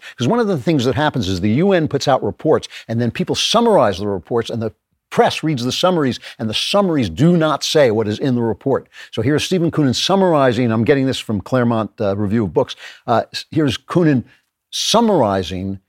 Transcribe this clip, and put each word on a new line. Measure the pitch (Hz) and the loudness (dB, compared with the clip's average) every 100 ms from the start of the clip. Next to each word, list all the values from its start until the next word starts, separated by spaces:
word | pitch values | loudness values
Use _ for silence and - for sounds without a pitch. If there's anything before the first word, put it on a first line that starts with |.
| - - | -14 -4
'Cause | 120 | 0
one | 233 | 0
of | 214 | 0
the | 170 | -2
things | 120 156 120 | 0 0 0
that | 131 | 0
happens | 151 143 92 | 0 -2 -2
is | 95 | -2
the | 104 | 0
U | 117 196 | 2 2
N | 185 156 | 2 0
puts | 139 - | -2 0
out | 127 | 0
reports, | 107 - 156 120 - - - | 0 -4 0 0 -2 -16 -6
and | 117 | -2
then | 120 | -2
people | - 175 139 | -2 -4 -2
summarize | - 214 233 190 117 90 | 0 2 4 4 2 0
the | 104 | -4
reports, | 95 - 120 113 | -6 -4 -4 -4
and | 117 | -6
the | 110 - _ _ - | -6 -10 _ _ -8
press | - 226 - | 0 0 0
reads | 156 143 | -4 -2
the | 123 | -4
summaries, | - 180 180 135 110 - - | 0 0 2 0 -4 -10 -8
and | 113 | -6
the | |
summaries | 104 - 202 196 156 104 | -4 -2 0 0 0 -2
do | 80 160 175 | 2 2 4
not | 156 139 | 2 -2
say | - 156 131 | 0 4 4
what | 107 104 | 2 -2
is | 104 | -2
in | 143 123 | -2 0
the | |
report. | 117 104 139 117 - - - | -2 -2 -2 -2 -4 -20 -14
So | - | -4
here's | 110 147 | 0 0
Stephen | - 185 165 | 0 0 0
Koonin | - 139 117 | 2 0 0
summarizing, | - 196 185 151 135 113 123 | 0 2 4 4 2 2 0
I'm | 113 | 2
getting | 117 139 135 | 2 2 2
this | 127 | -4
from | - 107 | -4 -6
Claremont, | - 127 120 113 104 - | -2 0 2 0 -4 -4
uh, | 104 101 | -2 -2
Review | 104 113 | 0 0
of | 98 | 0
Books. | 104 123 - - - - | 0 -2 -6 -18 -14 -2
Uh, | 113 - | -2 -2
s-, | - - | -8 -6
here's | 156 147 101 | -2 0 -2
Koonin | - 175 160 131 - _ _ _ _ | -2 0 2 2 -2 _ _ _ _
summarizing | - - 220 233 185 110 98 87 92 98 95 | -8 0 2 2 2 2 0 -4 -6 -8 -10